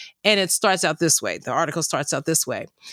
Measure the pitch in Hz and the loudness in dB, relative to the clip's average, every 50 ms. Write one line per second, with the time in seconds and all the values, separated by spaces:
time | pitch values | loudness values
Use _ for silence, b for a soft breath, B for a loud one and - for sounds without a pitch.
0 | B B B _ - 202 214 196 190 175 - - - 208 185 180 - 165 160 - | B B B _ 0 2 2 4 2 0 0 2 2 2 2 2 2 0 0 2
1 | 170 160 - - - 101 87 - - - 120 139 165 151 143 165 151 - - 139 | 2 2 2 2 0 -2 -4 -4 -4 -4 -2 0 0 -2 -2 -4 -4 -2 -2 -2
2 | 143 - - 135 135 - 160 - - - 120 101 - - _ B B B | -2 -2 -4 -4 -2 0 0 0 -2 -2 -4 -6 -8 -10 _ B B B